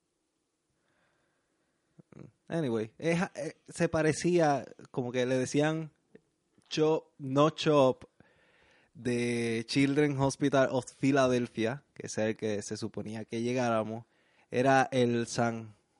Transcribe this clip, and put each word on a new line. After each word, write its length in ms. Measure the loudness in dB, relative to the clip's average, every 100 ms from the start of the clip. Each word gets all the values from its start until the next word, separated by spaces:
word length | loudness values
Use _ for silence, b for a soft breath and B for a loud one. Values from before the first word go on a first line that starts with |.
| _ _ _ _ _ _ _ _ _ _ _ _ _ _ _ _ _ _ _ -20 _ -20 -20 _ -8
Anyway, 420 | -4 -2 -2 -4 -6
es, 220 | -2 -2 -2
eh, 220 | -6 -10 -12 -20
se 200 | -4 -2
parecía, 760 | 0 0 0 0 2 2 2 -4 -16 -10
como 220 | -6 -4
que 140 | -2 0
le 100 | 0
decían 540 | 0 0 0 -2 -8 _ _ -20 _ _ _ _ _
cho-, 440 | 0 2 2 -2 -12
no 320 | -2 4 4
chop 540 | 4 2 6 6 2 -8 _ b b b b b b b
de 680 | -8 -4 -2 -2 -2 -2 -4 -2
Children's 500 | 0 2 2 0 2
Hospital 500 | 0 0 2 2 2
of 140 | 0 -4 -2
Philadelphia, 880 | 2 4 4 2 0 -2 -4 -4 -12
que 120 | -16 -10
es 120 | -2
el 180 | -2 -2
que 260 | -4 -6
se 140 | -6 -8
suponía 480 | -8 -10 -10 -12
que 180 | -8 -6
llegáramos, 640 | -4 -2 0 0 -2 -8 -12 _ _ _ _
era 380 | -2 2 2 2
el 360 | 2 2 0 -2
San 480 | -2 -2 -2 -12 -20 _